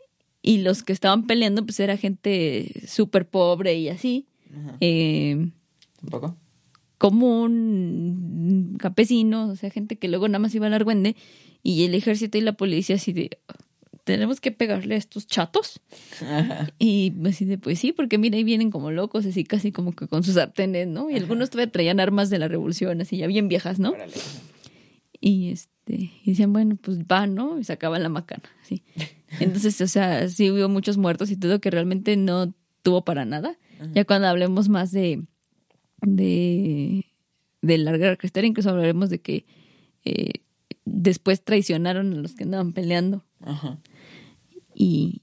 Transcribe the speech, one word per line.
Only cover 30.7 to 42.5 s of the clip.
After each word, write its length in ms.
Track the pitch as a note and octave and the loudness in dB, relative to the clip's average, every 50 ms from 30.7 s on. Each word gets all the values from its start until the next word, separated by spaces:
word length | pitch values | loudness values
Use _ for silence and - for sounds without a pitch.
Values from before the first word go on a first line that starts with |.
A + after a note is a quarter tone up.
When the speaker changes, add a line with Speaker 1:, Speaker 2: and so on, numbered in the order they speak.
| G3 G3 F#3+ G#3+ G3+ | 0 0 0 0 0
Speaker 1:
muertos 340 | G3+ F#3+ E3+ E3 E3 G3 G3+ | 2 2 2 0 0 -2 -4
y 40 | G3 | -2
todo 240 | F#3+ F3+ E3+ G3+ G3+ | -2 0 0 0 2
que 120 | - G3 | 0 0
realmente 440 | F3+ E3+ E3+ F#3 F#3 F#3+ G3 G#3 G#3 | 0 0 0 0 -2 -2 0 0 2
no 380 | G3 F#3+ F#3 F3+ F3+ F#3 F3 - - _ _ _ _ _ | 2 2 2 2 0 0 -2 -6 -10 _ _ _ _ _
tuvo 200 | F3+ F3+ F3+ F3 | 2 2 4 2
para 220 | F3+ D#3+ C#3+ B2+ | 0 -2 -2 -4
nada. 320 | G#2+ C#3+ D3+ F#3+ D#4 E4 - _ _ - - | -4 -4 -4 -6 -6 -8 -10 _ _ -20 -16
Speaker 2:
Ajá. 120 | D3+ D#3+ D#3 | -14 -2 0
Speaker 1:
Ya 120 | G3 G3+ | 0 2
cuando 220 | - G3+ G3 G3 | 4 4 4 4
hablemos 420 | F#3 F3 F3+ F3+ F#3 F#3 G3+ G3+ G3+ | 4 4 4 2 2 2 4 4 4
más 220 | G3+ F3 F#3 F3+ | 4 2 2 0
de, 320 | F#3 G3 F#3 E3+ D3 - E3 - _ _ _ _ _ _ _ _ _ _ _ _ _ _ | 0 0 0 0 0 -2 -6 -10 _ _ _ _ _ _ _ _ _ _ _ _ _ _
de, 1040 | G#3 G3+ G3 F#3 F#3+ F#3 F3+ F3 F3 F3 F3 E3+ G3 D#3+ D3 C#3+ C#3+ - F#3+ G3 - - _ _ _ _ _ _ _ _ _ _ | 0 2 2 4 4 2 2 2 2 2 2 0 0 0 0 -2 -2 -2 -2 -4 -4 -8 _ _ _ _ _ _ _ _ _ _
de 160 | - E3 E3 | 2 4 4
la 200 | D#3+ D3+ D#3+ E3 | 4 4 2 2
Guerra 180 | D#3+ F3+ F#3+ F#3 | 2 2 2 0
Cristera, 300 | - - F#3 - F#3+ A3 | 0 -4 -4 -2 0 2
incluso 220 | A3+ A3 A3 G3 G3+ | 2 2 2 2 2
hablaremos 400 | F#3 F3+ E3+ E3 E3+ F3 G3+ F3+ | 2 2 2 2 2 2 0 0
de 100 | F3 E3+ | -2 -4
que, 260 | - - D3 - - _ _ _ _ _ _ _ _ _ _ _ _ | -4 -4 -6 -6 -6 _ _ _ _ _ _ _ _ _ _ _ _
eh, 280 | - - - - - - - _ _ _ _ _ _ - - _ | -4 -4 -2 -4 -4 -6 -8 _ _ _ _ _ _ -20 -12 _
después 580 | G#3+ - G3 E3+ F#3+ F3+ - - F#3+ F#3+ G3 - | -6 -4 2 2 2 2 2 2 0 0 0 0
traicionaron 720 | - G#3+ G3 F3 - E3+ D#3+ E3+ F3+ F3+ F#3+ G3 G3 F3 | 0 2 2 2 2 0 0 0 0 0 0 -2 -2 -2
a 40 | |
los 180 | D3 C#3+ C#3 - | -4 -6 -8 -10
que 80 | - G3+ | -8 -6
andaban 280 | F#3 | -4